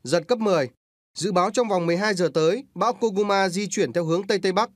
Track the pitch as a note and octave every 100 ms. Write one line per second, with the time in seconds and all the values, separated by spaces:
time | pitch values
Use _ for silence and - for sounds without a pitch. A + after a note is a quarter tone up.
0 | B2 F3 D#3 A#3+ A3 E3+ B2+ _ _ _
1 | _ - F3+ F3+ F#3+ B3+ A3+ F#3 E3+ E3+
2 | G#3+ F#3 E3 D#3+ D#3+ A3+ - F3+ G#3+ -
3 | A3+ G3 G#3 G3 F#3+ F3 G3+ - D3+ E3+
4 | D#3+ E3+ G3 G#3 G3 F3+ A#3